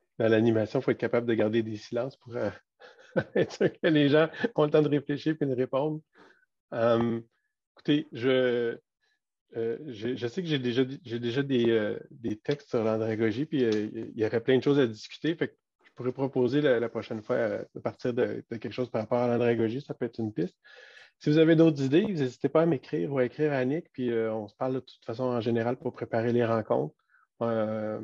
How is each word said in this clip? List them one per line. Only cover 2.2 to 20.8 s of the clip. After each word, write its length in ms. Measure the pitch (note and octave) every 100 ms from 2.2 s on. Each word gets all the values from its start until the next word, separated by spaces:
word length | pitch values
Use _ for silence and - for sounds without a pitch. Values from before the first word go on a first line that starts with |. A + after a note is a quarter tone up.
| A#2+ A#2
euh, 120 | G#2+ - _ _ - - - -
<laughs> 200 | - G3
être 160 | -
sûr 220 | - F#3+
que 140 | - -
les 200 | D3+ C#3+
gens 220 | D3+ D#3+ - - -
ont 80 |
le 80 | D3+
temps 100 | D#3
de 60 | D3
réfléchir 480 | D3 C#3 C#3+ D#3 D#3
puis 100 | C#3+
de 60 |
répondre. 480 | B2 C3 C3+ D#3 D#3 _ _ - _ _ _ -
Euh, 460 | B2 A#2 A#2 A#2 A#2 A#2 _ _ _ _ _
écoutez, 320 | - D3 D#3
je, 640 | B2+ B2+ C3 B2+ A#2+ A#2 A#2+ _ _ _ _ _ _ _ A#2
euh, 220 | A2+ - D3+
je, 300 | G#2+ A2+ B2
je 120 | A#2
sais 140 | F#3+
que 60 | E3+
j'ai 100 | D3
déjà, 240 | B2 A#2+ C3 C#3
j'ai 160 | - A#2+
déjà 240 | A#2+ B2
des, 260 | C#3 B2+ A#2
euh, 300 | A2+ G#2 - -
des 260 | - A2+ G#2+
textes 340 | - C#3+ -
sur 140 | B2
l'andragogie, 640 | A2 A2 A2 A2 A2+ G#2+ D#3
puis, 180 | D3
euh, 260 | A#2 G#2+ G#2+
il 260 | A2+ A2+ -
y 60 | G#2+
aurait 160 | A#2
plein 160 | B2 C3
de 60 |
choses 160 | C#3+ C#3+
à 80 | B2
discuter. 480 | G#2 - - D3+ E3
Fait 140 | C#3+
que 60 | _ _ _
je 80 | _
pourrais 200 | - B2
proposer 500 | B2+ C3+ C3 B2 C#3+
la, 180 | D3 A#2
la 100 | A#2
prochaine 320 | A2+ G#2 A2
fois, 140 | G#2 B2
euh, 280 | A2+ G#2 - -
de 40 |
partir 360 | A#2 A2 B2 A#2+
de, 280 | G#2+ A#2 -
de 80 | A2+
quelque 160 | A#2
chose 160 | A2+ B2
par 140 | A#2
rapport 160 | G#2+ A#2+
à 80 | B2
l'andragogie. 540 | A#2+ A#2+ A#2 A2+ B2
Ça 120 | -
peut 120 | - A#2+
être 120 | -
une 160 | A2+
piste. 240 | G#2+ F3 _ _ -